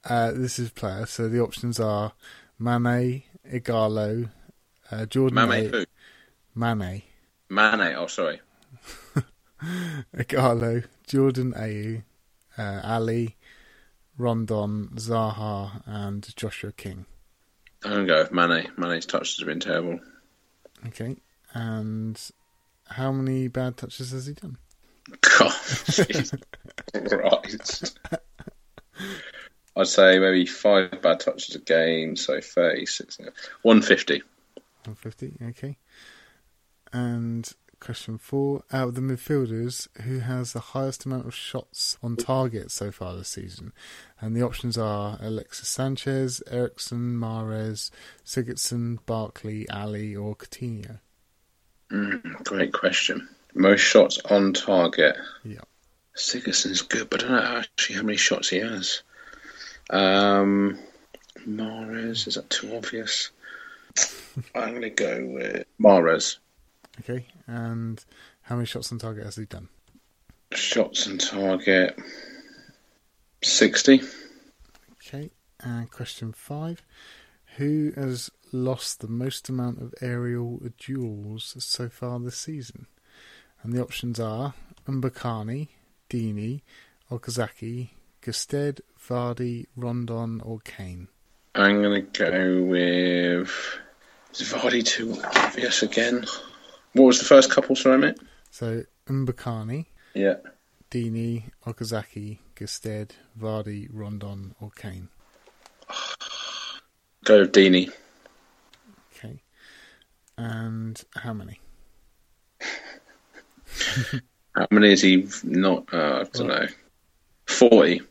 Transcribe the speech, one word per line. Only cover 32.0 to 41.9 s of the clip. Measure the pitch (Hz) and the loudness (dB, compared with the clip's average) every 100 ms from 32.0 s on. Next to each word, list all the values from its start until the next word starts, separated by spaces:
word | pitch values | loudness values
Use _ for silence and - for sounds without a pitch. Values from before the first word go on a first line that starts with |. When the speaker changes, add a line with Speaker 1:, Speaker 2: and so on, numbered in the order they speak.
| 80 - | -2 -4
Speaker 2:
so | - 65 | -4 -4
thirty-six, | - - 85 - - - - - - - - - | -2 2 2 2 -4 -8 -10 -16 -18 -16 -18 0
one | 117 110 | 8 8
fifty. | - 90 - 71 - _ _ - _ _ - | 8 4 4 -2 -2 _ _ -20 _ _ -18
Speaker 1:
One | 104 | -14
fifty, | 113 - 131 147 117 | -14 -14 -16 -14 -14
okay. | 120 135 143 _ - - - - _ _ _ _ _ _ | -12 -12 -14 _ -20 -20 -20 -20 _ _ _ _ _ _
And | 123 123 120 117 117 113 - _ _ | -6 -4 -4 -4 -6 -10 -16 _ _
question | - 117 - 110 | -14 -12 -10 -12
four, | - 139 139 143 - | -6 -2 -2 -4 -6
out | 135 127 | -4 -4
of | 123 | -4
the | |
midfielders, | 135 127 - 147 123 113 117 127 - - | -4 -6 -2 -2 0 -2 -6 -8 -14 -12
who | 113 131 | -8 -6
has | 120 127 120 | -4 -6 -6
the | 117 | -8
highest | - 131 135 131 135 | -8 -6 -6 -6 -8
amount | 131 120 | -6 -8
of | - | -12
shots | - 131 - - - | -10 -10 -12 -8 -6